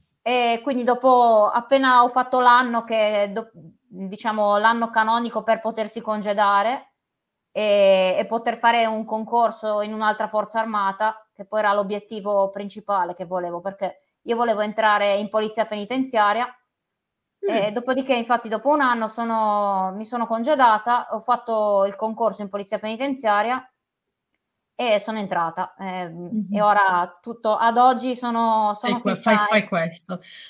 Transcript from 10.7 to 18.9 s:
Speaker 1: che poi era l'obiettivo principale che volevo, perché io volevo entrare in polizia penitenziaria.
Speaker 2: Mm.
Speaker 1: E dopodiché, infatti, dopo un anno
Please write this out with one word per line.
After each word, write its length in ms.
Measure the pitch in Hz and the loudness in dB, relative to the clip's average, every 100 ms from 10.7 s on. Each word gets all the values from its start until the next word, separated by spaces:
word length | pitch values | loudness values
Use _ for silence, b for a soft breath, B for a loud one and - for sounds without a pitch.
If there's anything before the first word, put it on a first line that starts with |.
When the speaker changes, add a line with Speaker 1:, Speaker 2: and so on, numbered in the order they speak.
| 214 196 196 214 220 - | -2 -2 -2 -2 -4 -12
Speaker 1:
che 120 | - 196 | -20 -6
poi 160 | 214 | -2
era 120 | 208 | 2
l'obiettivo 800 | 208 196 208 208 220 196 202 196 | 0 0 -6 -8 -8 -2 0 0
principale 640 | 202 202 208 196 196 175 180 | -2 -12 -12 -4 -2 -2 -6
che 100 | 175 | -8
volevo, 340 | 180 175 175 | -6 -6 -8
perché 420 | 185 196 190 - _ _ | -8 -8 -8 -8 _ _
io 140 | - 233 | -6 -2
volevo 260 | 233 214 | 0 0
entrare 540 | 214 214 214 208 202 202 | -2 0 2 2 2 0
in 140 | 214 | -2
polizia 360 | 214 214 220 214 | -2 -2 -4 -4
penitenziaria. 800 | 208 202 262 262 226 202 214 247 - _ _ _ _ _ _ _ _ 403 | -6 -6 -4 -2 0 2 0 -4 -10 _ _ _ _ _ _ _ _ -2
Speaker 2:
Mm. 100 | - | 0
Speaker 1:
E 160 | 208 | -2
dopodiché, 420 | 220 240 262 262 240 | -2 -4 -2 0 -2
infatti, 320 | 233 240 226 | 0 -2 -2
dopo 200 | 214 269 | -4 0
un 120 | 302 | 2
anno 260 | 269 | 2